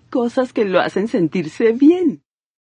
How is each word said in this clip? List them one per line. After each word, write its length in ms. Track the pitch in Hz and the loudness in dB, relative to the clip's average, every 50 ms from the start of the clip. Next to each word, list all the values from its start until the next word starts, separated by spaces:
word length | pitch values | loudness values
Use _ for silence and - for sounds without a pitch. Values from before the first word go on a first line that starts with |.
| _ _ | _ _
cosas 460 | - 269 233 240 - 262 254 247 - | -4 -4 -2 -2 -2 -2 -4 -2 -2
que 100 | 262 220 | -2 -2
lo 160 | 196 185 170 | 0 0 0
hacen 260 | 131 156 - 196 196 | 0 0 -2 -4 -4
sentirse 680 | 233 - 226 170 151 - 185 156 156 - - 240 220 226 | -2 -2 -2 -2 -2 -2 -4 -6 -6 -4 -2 0 0 2
bien. 500 | 247 277 302 349 359 370 294 175 - _ _ _ _ _ _ _ _ | 4 4 4 4 4 0 -4 -4 -6 _ _ _ _ _ _ _ _